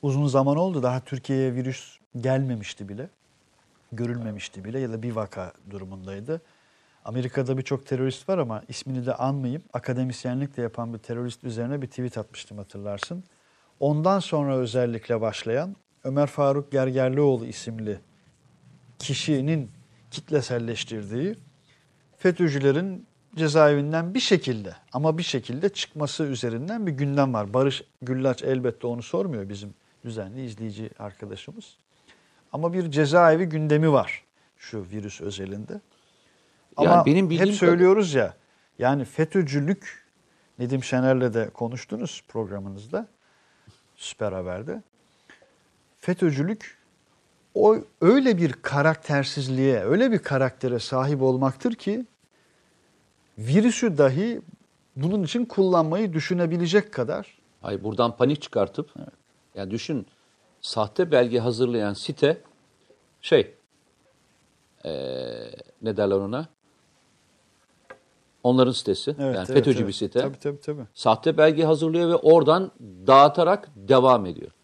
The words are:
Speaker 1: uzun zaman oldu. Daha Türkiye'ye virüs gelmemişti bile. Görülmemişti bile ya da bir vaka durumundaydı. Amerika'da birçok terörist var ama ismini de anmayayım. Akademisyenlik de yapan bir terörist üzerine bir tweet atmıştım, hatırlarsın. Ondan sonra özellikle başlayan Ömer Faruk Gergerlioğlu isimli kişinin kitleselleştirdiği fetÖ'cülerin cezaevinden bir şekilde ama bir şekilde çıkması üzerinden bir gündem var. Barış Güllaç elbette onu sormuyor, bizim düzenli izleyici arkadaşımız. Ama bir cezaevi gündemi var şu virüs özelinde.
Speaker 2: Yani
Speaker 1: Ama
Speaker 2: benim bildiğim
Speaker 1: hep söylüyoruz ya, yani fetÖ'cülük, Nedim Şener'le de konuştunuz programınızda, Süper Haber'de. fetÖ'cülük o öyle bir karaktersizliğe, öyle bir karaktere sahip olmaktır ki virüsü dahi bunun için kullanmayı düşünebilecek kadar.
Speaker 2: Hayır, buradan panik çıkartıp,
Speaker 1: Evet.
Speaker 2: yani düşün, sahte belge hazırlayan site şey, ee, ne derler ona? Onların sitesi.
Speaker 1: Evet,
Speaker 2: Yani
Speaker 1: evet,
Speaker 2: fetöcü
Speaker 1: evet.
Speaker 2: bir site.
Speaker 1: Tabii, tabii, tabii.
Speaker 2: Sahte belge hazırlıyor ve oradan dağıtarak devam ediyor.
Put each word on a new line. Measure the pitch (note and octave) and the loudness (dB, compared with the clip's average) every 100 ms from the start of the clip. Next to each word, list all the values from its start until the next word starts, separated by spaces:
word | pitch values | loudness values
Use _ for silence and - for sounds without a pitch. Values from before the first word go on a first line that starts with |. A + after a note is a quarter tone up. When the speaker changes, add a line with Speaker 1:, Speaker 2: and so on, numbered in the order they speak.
Speaker 1:
uzun | C#3+ C3+ D3 | -2 0 2
zaman | C3 C3+ C#3+ | 2 2 2
oldu. | F#3 E3 | 0 -2
Daha | B2 B2+ | -2 -4
Türkiye'ye | - C3 - C3+ C3 B2 | -6 -12 -4 -2 -2 -2
virüs | B2+ B2+ - _ _ B2 | -6 -8 -14 _ _ -6
gelmemişti | B2 C3 C3+ A#2+ G2+ - G2+ | -2 0 -2 -6 -10 -14 -14
bile. | G2+ D#3 _ _ _ _ _ _ _ _ | -14 -14 _ _ _ _ _ _ _ _
Görülmemişti | A2+ A#2+ A#2+ A2+ G#2 - - | -8 -6 -4 -8 -10 -12 -14
bile | G2 B2 | -10 -6
ya | C3 | -6
da | A2 | -6
bir | A#2+ | -6
vaka | A2+ G#2 - F2+ - G2 | -6 -6 -8 -12 -14 -16
durumundaydı. | G2+ F#2+ F#2+ F#2 G2 A#2 D#3+ _ _ _ _ _ _ - | -14 -14 -14 -14 -14 -10 -10 _ _ _ _ _ _ -10
Amerika'da | A#2 B2 C3 B2+ C3 | -6 -4 -4 -2 -4
birçok | C3 C3+ - | -4 -6 -4
terörist | B2+ C3 C3 - | -4 -2 -4 -4
var | F#3+ | -2
ama | C3 A2 - | -2 -6 -10
ismini | - - C3 B2 | -14 -8 -6 -6
de | |
anmayayım. | A#2 B2+ C#3 B2+ C#3 - | -4 -2 -2 -4 -6 -8
Akademisyenlik | B2 - B2 B2+ A#2 B2+ B2 C#3 C#3 | -10 -6 -4 -4 -4 -6 -6 -6 -6
de | |
yapan | A#2+ A2+ A#2 | -8 -6 -10
bir | A#2 | -10
terörist | - A#2+ B2 A#2 | -10 -8 -8 -10
üzerine | C3 A2+ A#2+ C#3+ | -10 -8 -6 -6
bir | C3 | -8
tweet | - B2 A#2 | -8 -8 -8
atmıştım, | G#2+ - - G#2 | -12 -14 -18 -16
hatırlarsın. | G2 G#2+ G2+ G2+ - F3 F#3 _ _ _ _ _ | -16 -12 -10 -8 -8 -12 -14 _ _ _ _ _
Ondan | C#3 D3+ E3 G3 | 0 2 2 2
sonra | - D#3 C#3+ C3+ | 0 -2 0 0
özellikle | B2 A#2+ B2 A2+ - A#2 | 0 0 0 -2 -4 -2
başlayan | A2 G2+ - A#2 F3 G3 _ _ | -2 -4 -4 -4 -4 -12 _ _
Ömer | C#3 C3+ C#3+ | -4 0 -2
Faruk | - C#3+ C#3 C#3+ | 2 0 0 -2
Gergerlioğlu | C3+ C3 C3 C3 C3 D3 B2+ A#2 | -2 0 0 0 2 2 2 -2
isimli | A2+ - A2+ G#2+ F#2+ _ _ _ _ _ _ _ - _ _ | -12 -12 -8 -8 -8 _ _ _ _ _ _ _ -20 _ _
kişinin | - C#3 - D3 C3+ D#3+ A#2 - _ _ _ | -8 -6 -2 -2 0 -2 -4 -14 _ _ _
kitleselleştirdiği | - - D3+ B2 B2 A2+ A2+ - A2+ G2+ A2+ E3+ A3+ - _ _ _ _ _ _ _ | -18 -2 -2 -2 -4 -4 -8 -8 -10 -8 -6 -6 -8 -16 _ _ _ _ _ _ _
fetÖ'cülerin | F#3 E3+ E3+ C#3+ C#3 C#3 F#3+ F#3 - _ _ - | -2 2 0 2 2 2 -2 -8 -16 _ _ -4
cezaevinden | D#3 D3+ D3+ D3 C#3+ D#3+ E3+ | 0 6 6 6 0 -2 -2
bir | G#3 | -4
şekilde | - F#3 - A#2 G2 - _ | 2 0 0 -6 -8 -16 _
ama | B2 D3+ D#3+ | -2 0 0
bir | |
şekilde | F3 C3+ - B2 F#3+ | -2 -6 -6 -4 -4
çıkması | - - D3+ D3 - | -4 -10 -6 -8 -4
üzerinden | D3+ B2+ B2 A2+ D3+ A#3 G3+ | -6 -4 -6 -6 -6 -6 -6
bir | |
gündem | C#3 C#3+ C#3 C3+ | -4 -2 0 0
var. | A#2 G#2 | 0 -2
Barış | A#2+ C#3 C3 - _ | 0 0 -2 -12 _
Güllaç | B2+ B2+ C3 B2 | -8 -2 -2 -2
elbette | C3+ C3 B2 A2+ B2 | -2 -2 -2 -4 -8
onu | A#2+ | -8
sormuyor, | A#2 F3 G3 B2 G2 | -6 -6 -4 -6 -8
bizim | G#2 G2+ G2 _ _ | -12 -14 -20 _ _
düzenli | A#2+ A2 G2 A#2+ B2+ | -12 -10 -12 -12 -14
izleyici | G#2+ A2+ G2+ A2 - | -10 -12 -10 -14 -14
arkadaşımız. | G#2 G2 G#2 G#2 - G3 - _ _ _ _ _ _ _ _ | -16 -14 -16 -14 -16 -20 -20 _ _ _ _ _ _ _ _
Ama | C#3+ E3 | -4 -2
bir | F3+ E3+ | -2 -2
cezaevi | C#3+ D3 E3+ E3+ D#3+ F#3 | 0 4 6 8 6 2
gündemi | D#3 D#3 D3+ D#3+ | -2 2 4 4
var | C#3 G#2 - _ _ _ _ | 4 2 -6 _ _ _ _
şu | - A2 F2+ | -14 -12 -10
virüs | G#2 G2+ - | -10 -12 -10
özelinde. | E2+ F#2+ F#2+ G2+ G#2+ G#3 _ _ _ _ _ _ _ _ _ - | -12 -10 -10 -10 -12 -14 _ _ _ _ _ _ _ _ _ 0
Speaker 2:
Yani | E3+ | 4
Speaker 1:
Ama | F3 D3 | 6 6
Speaker 2:
benim | D#3+ F#3+ | 4 2
bildiğim | E3 G3 | 2 2
Speaker 1:
hep | G3+ | 4
söylüyoruz | F3+ E3+ F3+ G3 F#3+ | 4 6 6 6 4
ya, | C#3 G2+ - _ _ _ _ | 0 -2 -4 _ _ _ _
yani | B2 C#3+ B2+ | 0 0 -4
fetÖ'cülük, | - D#3+ G3 D#3+ C#3+ C#3+ G3 - - _ _ _ _ _ - | -4 -2 0 0 -2 -2 -4 -6 -20 _ _ _ _ _ -8
Nedim | B2 C3+ | -4 -4
Şener'le | B2+ B2+ C3 C3 B2 | -2 0 2 4 2
de | A2+ G#2+ | 0 -4
konuştunuz | - A#2 B2 - G#3+ A#3 - _ | -6 -8 -8 -10 -10 -10 -12 _
programınızda, | A#2 G#2+ G2+ G2 G2 G#2+ F3 A3 _ _ _ _ _ _ _ _ _ | -8 -8 -8 -12 -14 -8 -8 -8 _ _ _ _ _ _ _ _ _
Süper | - - G#2+ | -18 -8 -6
Haber'de. | F#2 F2+ F2+ B2+ G3+ - _ _ _ _ - _ _ _ _ _ _ | -6 -8 -8 -8 -12 -14 _ _ _ _ -20 _ _ _ _ _ _
fetÖ'cülük | - F3+ F3+ C#3 D#3 G#3+ - - _ _ _ _ _ _ _ | -6 0 0 0 -2 -4 -10 -20 _ _ _ _ _ _ _
o | - - A3 - _ | 2 4 4 0 _
öyle | E3 B3+ C4 G3 | 6 6 6 2
bir | E3+ | 2
karaktersizliğe, | B2+ - C#3 D3+ D#3 - D3 C3+ - C3 C3 C3+ B2 | -2 -4 2 2 2 0 -2 0 -4 -4 0 2 2
öyle | F#2+ E3+ C4 | 2 2 2
bir | A3 | 0
karaktere | - C#3 C3 - C3 A#2+ | -2 0 0 -2 -4 -4
sahip | - C3 C3+ D3 | -4 -2 -2 2
olmaktır | C3 B2+ C3+ C3 B3 A#3 | 2 2 0 -2 -4 -4
ki | - G#3+ B3 _ _ _ _ _ _ _ _ _ _ _ _ - | -4 -4 -6 _ _ _ _ _ _ _ _ _ _ _ _ -12
virüsü | A2 D#3 A3+ - A#3+ D3+ | 2 4 4 2 -2 4
dahi | C#3+ C3 A3 - - - _ _ _ - | 4 4 -2 -6 -12 -20 _ _ _ -6
bunun | D3+ G#3 | -2 0
için | E3 A#3+ A#3+ | -2 -2 -4
kullanmayı | - F#3+ F3+ D#3 F3 A3 | 2 4 4 2 0 -2
düşünebilecek | D#3+ C#3+ F3+ E3+ E3+ E3+ G3 G3+ | -2 -2 0 0 0 2 2 2
kadar. | - A#2+ - - _ _ _ | -6 -4 -4 -8 _ _ _
Speaker 2:
Hayır, | - G2 | -8 -6
buradan | G2 G#2+ A#2 - | -6 0 0 2
panik | B2+ D3 | 0 0
çıkartıp, | - - G2 - - - | -4 -2 -2 -2 -10 -12
Speaker 1:
Evet. | - _ _ _ _ G2 | -18 _ _ _ _ -12
Speaker 2:
yani | F#2+ | -8
düşün, | A2 - D3 - _ _ _ _ _ | -8 -6 -8 -8 _ _ _ _ _
sahte | - - G#2+ - F3+ | -8 -4 -4 0 2
belge | D3 B2 A#2+ | 4 4 2
hazırlayan | A#2 A2+ B2+ A#2 G#2 | 0 0 0 0 -2
site | G2 - D3 C#3+ E3 - _ _ _ _ _ _ _ | -6 -8 0 2 2 -6 _ _ _ _ _ _ _
şey, | - C3+ G#2 - _ _ _ _ _ _ _ _ _ _ _ _ - | 2 4 4 -6 _ _ _ _ _ _ _ _ _ _ _ _ -10
ee, | D2 C2+ B1+ B1 A#1 A#1 - - _ | -8 -6 -8 -8 -12 -14 -18 -20 _
ne | A2+ G#2+ | -6 0
derler | G#2 G2 | 2 2
ona? | G2 B2 D#3+ _ _ _ _ _ _ _ _ _ _ _ _ _ _ - _ _ _ _ | 0 -6 -8 _ _ _ _ _ _ _ _ _ _ _ _ _ _ -20 _ _ _ _
Onların | B2 B2+ B2+ | 2 4 4
sitesi. | B2+ - F#2+ - | 2 -2 -4 -4
Speaker 1:
Evet, | D3 C#3 A2+ | -4 -4 -4
Speaker 2:
Yani | |
Speaker 1:
evet, | F2+ | 2
Speaker 2:
fetöcü | C3+ C3 B2+ | 2 4 2
Speaker 1:
evet. | A2+ | 0
Speaker 2:
bir | |
site. | G2 G2+ A#2+ | -4 -4 -2
Speaker 1:
Tabii, | C3+ C#3 | -4 -4
tabii, | D3 C#3+ | -8 -8
tabii. | - D3+ A#2 | -10 -10 -12
Speaker 2:
Sahte | - B2+ A2 - D#3 | -2 2 2 2 6
belge | D#3 D3+ | 6 6
hazırlıyor | D#3+ D#3 D#3+ E3 E3+ | 2 2 2 2 2
ve | E3+ | 4
oradan | - E3 D3+ E3 F#3+ _ A2+ F2+ F#2+ | 8 8 8 4 2 _ -20 -8 8
dağıtarak | C3+ C#3+ D3 E3+ G3+ - A2 | 10 10 8 2 2 -2 -20
devam | G2 C3 C3 B2 F#2 | 4 6 8 6 2
ediyor. | E2 - _ | -8 -14 _